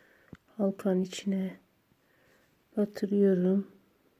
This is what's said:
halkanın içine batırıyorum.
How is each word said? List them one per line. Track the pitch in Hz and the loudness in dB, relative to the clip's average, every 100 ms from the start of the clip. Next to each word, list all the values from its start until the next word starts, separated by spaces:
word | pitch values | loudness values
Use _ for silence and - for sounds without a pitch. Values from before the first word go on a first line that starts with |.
| _ _ _ - _ - | _ _ _ -20 _ -4
halkanın | 196 196 202 185 | -2 -2 0 0
içine | 185 - 202 190 190 185 _ _ _ _ _ _ _ _ _ _ _ - | 0 -4 -4 -2 -4 -8 _ _ _ _ _ _ _ _ _ _ _ -4
batırıyorum. | 208 - 202 202 196 185 180 196 196 - _ _ _ _ | -4 -4 -2 4 4 4 2 2 -2 -10 _ _ _ _